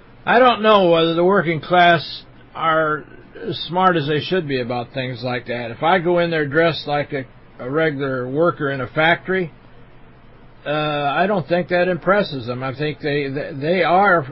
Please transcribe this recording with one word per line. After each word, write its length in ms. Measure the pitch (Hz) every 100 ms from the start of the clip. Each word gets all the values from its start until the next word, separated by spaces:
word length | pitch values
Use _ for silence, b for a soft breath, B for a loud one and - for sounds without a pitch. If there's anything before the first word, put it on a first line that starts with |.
| - - 180
I 140 | 220
don't 240 | 254 214
know 260 | 220 208 180
whether 240 | 165 165
the 100 | 165
working 380 | 180 202 160 160
class 640 | - 175 175 165 - - - - - -
are 480 | 160 160 156 151 - - - - -
as 120 | 147 -
smart 280 | 175 185 170
as 120 | 143
they 140 | 151
should 260 | - 185 151
be 120 | 131
about 320 | 120 123 120
things 320 | 135 127 120
like 220 | 123 123 120
that. 240 | 120 117
If 140 | 113
I 160 | 156 185
go 180 | 165 175
in 140 | 170
there 160 | 160 147
dressed 400 | 147 165 143 151
like 260 | 147 143
a, 120 | 139 127 - - -
a 100 | 123
regular 580 | 147 160 139 139 131 123
worker 440 | 139 170 - 143
in 100 | 139
a 60 | 123
factory, 640 | 147 160 170 - 185 165 - - - - - - - - - - - 143
uh, 40 | 151 151 147 143 143
I 120 | 190
don't 200 | 202 139
think 220 | 175 170
that 180 | 180 180
impresses 600 | 175 175 202 - 139 117
them. 160 | 123
I 100 | 131 123
think 240 | 151 147
they, 300 | 151 147 135
they, 220 | 135 104
they 300 | 139 147 185
are 420 | 156 180 202 170 131